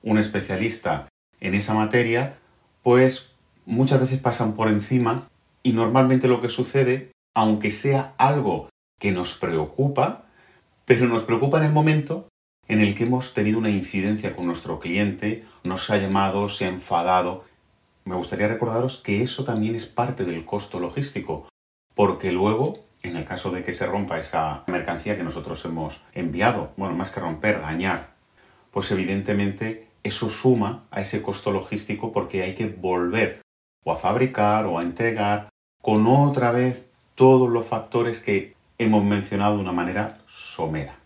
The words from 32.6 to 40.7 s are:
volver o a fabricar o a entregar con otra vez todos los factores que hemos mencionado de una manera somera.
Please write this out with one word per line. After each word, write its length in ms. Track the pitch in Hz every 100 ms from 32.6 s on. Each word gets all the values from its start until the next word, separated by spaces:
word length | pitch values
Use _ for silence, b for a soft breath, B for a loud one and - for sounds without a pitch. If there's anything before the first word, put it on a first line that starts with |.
| 110
volver 760 | 92 92 90 87 110 107 - _ _ _ _
o 80 | -
a 40 | 85
fabricar 680 | 90 117 127 123 104 107 101
o 120 | 87
a 40 |
entregar 640 | 87 - 113 110 104 104 - _ _ _
con 240 | - 107 110
otra 460 | 135 143 139 120
vez 380 | 120 127 123 - _ _ -
todos 340 | 131 131 123
los 160 | 117 113
factores 540 | 113 - 120 117 110
que 340 | - 98 - _ _ _
hemos 260 | 110 107
mencionado 520 | 101 101 101 101 104 104
de 60 |
una 100 | 92
manera 460 | 87 87 101 107 - _
somera. 760 | - - - 78